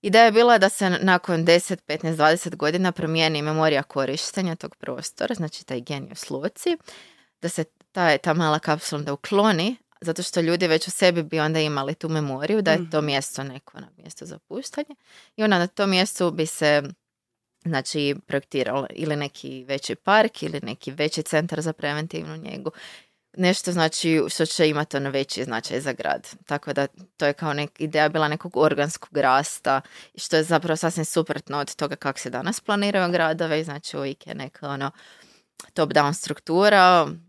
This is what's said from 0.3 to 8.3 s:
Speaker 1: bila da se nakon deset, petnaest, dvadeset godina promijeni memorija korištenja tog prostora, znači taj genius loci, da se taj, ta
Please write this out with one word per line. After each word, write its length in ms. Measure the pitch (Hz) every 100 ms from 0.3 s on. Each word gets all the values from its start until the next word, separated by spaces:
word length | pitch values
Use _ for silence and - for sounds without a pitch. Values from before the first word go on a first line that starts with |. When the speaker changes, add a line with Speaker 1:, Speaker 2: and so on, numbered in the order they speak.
Speaker 1:
bila 260 | 214 240 226
da 100 | 196
se 220 | - 190
nakon 520 | 180 190 180 - 165
deset, 400 | 165 170 - 185
petnaest, 320 | - 156 160 160
dvadeset 400 | 151 170 170 -
godina 360 | 147 175 185
promijeni 500 | 170 160 160 160 151
memorija 400 | 151 156 156 143
korištenja 760 | 135 139 131 147 - - 185 165
tog 200 | - _
prostora, 580 | - 127 - - -
znači 300 | 233 156 -
taj 160 | - 131
genius 500 | 123 143 139 - -
loci, 460 | 131 151 - 349 330 - - - _ _ _
da 60 | 170
se 160 | - 160 _ _
taj, 260 | - 175 147
ta 160 | 180